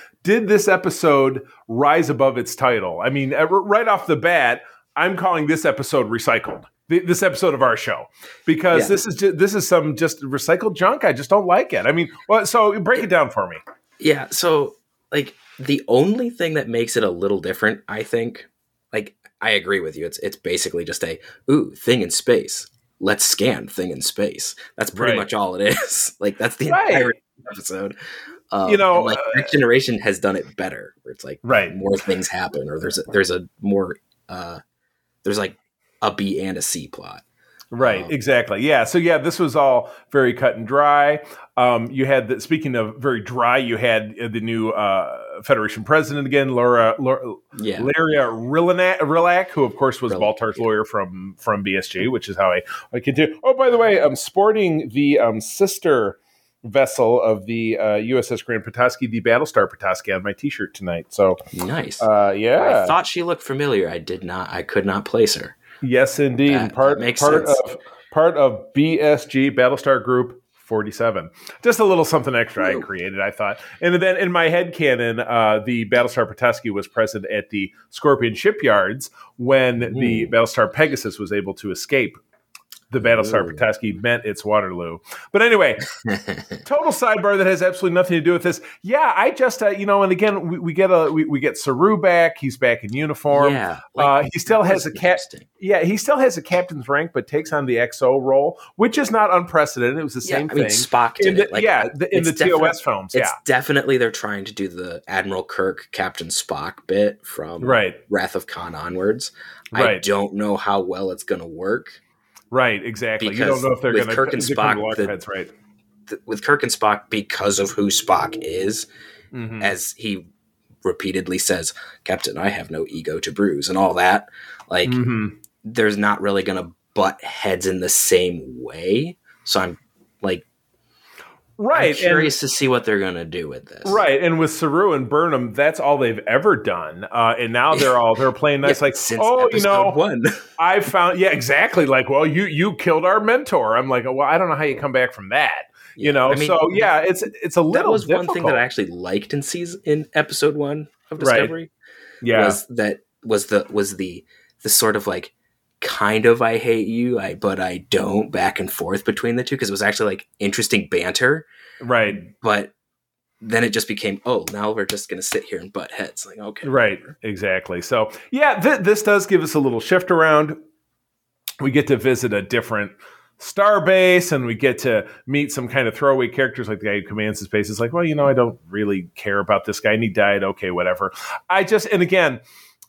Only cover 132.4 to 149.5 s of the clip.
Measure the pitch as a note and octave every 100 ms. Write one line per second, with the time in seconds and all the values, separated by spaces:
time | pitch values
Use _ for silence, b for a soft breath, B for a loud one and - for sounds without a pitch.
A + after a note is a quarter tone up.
132.4 | C3+ - C3+ B2 A2+ G2+ F#2+ E2+ E2 F2
133.4 | D#2 - - - G3 G#3 E3 C#3 F3 D#3+
134.4 | D#3 D#3+ D#3 D#3+ G3+ C#3+ A#2+ D3 E3+ C3+
135.4 | A#2+ G#2 D3+ D#3 C#3 C#3+ A#2+ G#2 - B2+
136.4 | G#3 B2+ G#2 F2 D#2 E2+ G2+ A#2+ A#2 A#2
137.4 | A#2 A#2+ D3 D3 C3+ B2 A#2 A2+ C3 -
138.4 | D3 C#3 C#3 C#3 C#3+ - - - G#3+ B3+
139.4 | B3 A3+ G3+ G3 G3 D3+ F3+ B2 B2 -
140.4 | - - E3+ G3 G3 F#3+ F3 F3+ F#3+ D3
141.4 | A#2+ C#3+ G#3 F3+ C#3 C3 C3 C#3 D#3 D#3+
142.4 | G3 D3+ G3 D3+ F3+ D#3+ F3+ G#3+ G#3+ C4
143.4 | C#4+ E3+ A2 A#2 C3 B2 B2+ C3 C#3+ E3
144.4 | F3+ D3 D3 - C#3+ B2+ B2 - F#2+ C3+
145.4 | B2 C#2+ - B B B D3 C#3 C3 C#3
146.4 | D#3 E3 D#3+ G3 G3+ D#3 F3 F3+ - -
147.4 | F3 F3+ D#3+ B3+ - A3 D#3 F3+ F3 F3
148.4 | E3 A#2+ B2 - F2 F2 F2+ G#2 - C#3+
149.4 | -